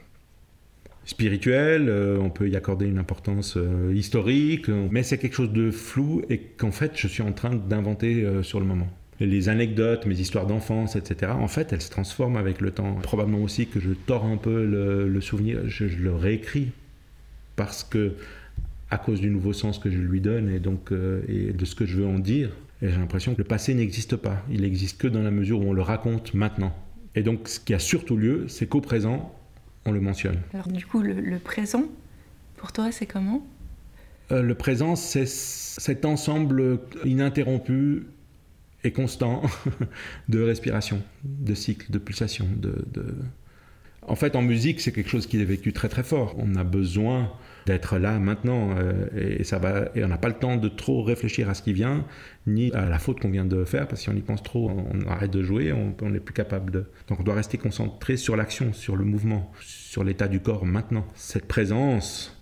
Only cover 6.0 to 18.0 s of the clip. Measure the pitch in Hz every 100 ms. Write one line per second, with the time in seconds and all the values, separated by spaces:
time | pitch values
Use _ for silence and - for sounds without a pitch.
6 | 143 170 - 113 - - 110 - 156 -
7 | 98 - 107 98 123 123 95 107 101 104
8 | 117 117 104 98 92 104 95 92 90 90
9 | - - 101 98 95 110 117 107 113 113
10 | 107 92 92 104 95 107 - 110 107 104
11 | - 87 95 127 110 - 160 87 - -
12 | 95 - 127 120 95 92 95 92 98 98
13 | - 104 104 104 104 110 117 104 92 92
14 | - 123 110 110 113 113 110 101 98 98
15 | 98 98 - 101 107 117 107 - 104 87
16 | 90 85 92 110 - 143 131 - - -
17 | - - - - - - 101 - - 110